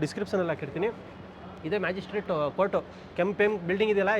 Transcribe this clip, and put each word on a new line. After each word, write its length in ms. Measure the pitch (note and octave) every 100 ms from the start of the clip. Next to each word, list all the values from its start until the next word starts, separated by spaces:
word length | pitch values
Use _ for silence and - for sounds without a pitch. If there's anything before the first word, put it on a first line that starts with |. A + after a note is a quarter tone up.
| D#3
ಡಿಸ್ಕ್ರಿಪ್ಷನಲ್ಲಿ 480 | - G3+ G3 F3 D3
ಹಾಕಿರ್ತೀನಿ. 340 | D3 D#3 G#3 - - - - - - - D#3
ಇದೇ 100 | G3+ F3
ಮ್ಯಾಜಿಸ್ಟ್ರೇಟ್, 440 | F#3 - G#3 G3 E3
ಆ, 100 | D3 -
ಕೋರ್ಟು, 220 | G3 F#3+ - - - -
ಕೆಂಪೇಮ್ 360 | F3+ G3+ G#3 G#3+ E3+
ಬಿಲ್ಡಿಂಗ್ 240 | G3 G#3+ G3+
ಇದೆಯಲ್ಲ, 200 | F#3+